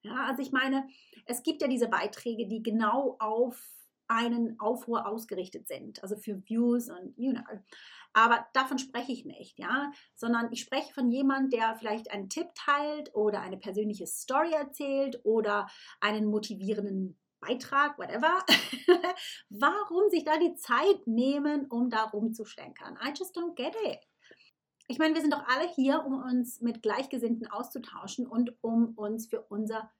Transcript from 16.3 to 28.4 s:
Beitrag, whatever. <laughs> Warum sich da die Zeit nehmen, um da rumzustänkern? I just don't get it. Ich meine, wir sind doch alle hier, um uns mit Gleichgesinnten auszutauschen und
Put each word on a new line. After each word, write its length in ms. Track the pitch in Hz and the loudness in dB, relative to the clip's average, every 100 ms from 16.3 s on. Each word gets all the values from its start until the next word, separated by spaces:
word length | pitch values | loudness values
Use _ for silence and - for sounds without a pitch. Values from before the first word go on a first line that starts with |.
| 214 214 196 196 214 202 196 185 - _ _ | 0 -2 -6 -2 -2 -2 -4 -4 -8 _ _
Beitrag, 580 | - 254 - 277 294 285 | -6 -6 0 2 2 0
whatever. 460 | - - 311 359 370 - - - - | -6 0 2 2 4 4 2 -4 6
<laughs> 280 | 349 349 359 - - - | 6 6 -4 -10 -14 -16
Warum 600 | 202 285 392 415 349 415 | 2 2 2 -2 2 4
sich 160 | 349 302 | 4 2
da 120 | 311 | 4
die 180 | 339 - | 2 0
Zeit 500 | - 247 349 392 - | 0 2 4 4 2
nehmen, 640 | 226 262 285 294 294 262 | 2 4 4 2 0 -2
um 220 | 233 247 | 0 0
da 140 | 220 220 | 2 -2
rumzustänkern? 920 | 208 226 - 208 - - - - - | 0 -2 -2 -10 -12 -16 -16 -16 -6
I 120 | 240 294 | -6 -6
just 220 | 370 349 | -8 -4
don't 180 | 339 339 | -6 -4
get 200 | 269 440 403 | -6 -2 -4
it. 140 | - _ _ _ - _ _ _ _ _ | -4 _ _ _ -20 _ _ _ _ _
Ich 100 | 247 | 0
meine, 160 | 311 | 2
wir 80 | 311 | 4
sind 100 | 294 | 4
doch 160 | 285 - | 2 2
alle 220 | 262 330 | 0 2
hier, 340 | - 262 302 | 2 4 4
um 180 | 277 262 | 0 -4
uns 400 | 247 247 240 - | 0 0 0 -2
mit 200 | 233 226 | -4 0
Gleichgesinnten 640 | 214 208 269 254 233 233 226 | 0 0 -2 -2 0 -2 -4
auszutauschen 760 | 208 247 262 - - 196 - 247 | -8 -8 -10 -12 -12 -10 -6 -4
und 260 | 226 | 0